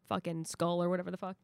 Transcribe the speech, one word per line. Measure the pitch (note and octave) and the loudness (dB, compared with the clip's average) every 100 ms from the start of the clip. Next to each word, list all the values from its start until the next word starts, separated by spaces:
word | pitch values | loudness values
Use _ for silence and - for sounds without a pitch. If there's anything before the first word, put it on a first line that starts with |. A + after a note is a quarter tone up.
| - | -2
fucking | F#3+ E3+ E3 | -2 0 -2
skull | D#3+ - E3+ F3 | -4 0 2 4
or | F3 | 2
whatever | F3+ F3+ | 2 0
the | F#3 | -6
fuck. | F#3+ F#3+ | -8 -10